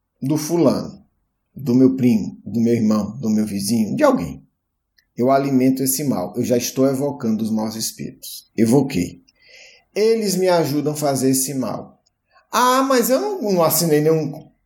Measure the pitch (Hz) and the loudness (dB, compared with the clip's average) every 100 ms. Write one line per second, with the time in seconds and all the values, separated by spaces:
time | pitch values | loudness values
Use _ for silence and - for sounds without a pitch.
0 | _ - 135 151 - 170 139 95 - - | _ -8 -2 -2 0 2 4 2 -4 -14
1 | _ _ _ _ _ - 131 123 131 - | _ _ _ _ _ -8 0 6 6 4
2 | 127 107 - - 101 113 117 117 107 107 | 2 2 -2 -10 -8 -2 2 2 2 0
3 | 98 123 113 107 107 101 101 - 208 - | -2 -6 -2 -2 -2 -4 -2 -2 0 2
4 | 294 262 - - - _ _ _ _ _ | 2 2 -4 -12 -18 _ _ _ _ _
5 | _ - 123 135 139 131 131 131 131 143 | _ -2 0 2 2 2 2 0 -2 -2
6 | 143 101 87 120 110 123 - - 135 131 | -2 -4 -4 -4 -2 -2 -2 0 0 0
7 | 143 - 113 107 110 110 110 110 113 - | -4 -4 -4 -2 -2 -4 -4 -6 -10 -10
8 | - - - - - - 110 135 131 92 | -14 -14 -18 -18 -8 0 2 2 2 -2
9 | 87 - _ _ _ - - _ _ 196 | -4 -8 _ _ _ -20 -20 _ _ -2
10 | 214 226 208 180 185 170 147 147 143 151 | 0 2 0 0 2 2 2 0 -2 -2
11 | 151 131 131 131 - 135 110 - - _ | -2 0 2 2 -2 -4 -6 -6 -12 _
12 | _ _ _ _ _ 214 247 262 269 254 | _ _ _ _ _ 0 2 2 2 2
13 | 208 269 403 381 214 185 156 156 170 151 | 2 0 -2 -4 -2 2 2 2 2 2
14 | 156 160 156 - - _ | 4 2 0 -8 -16 _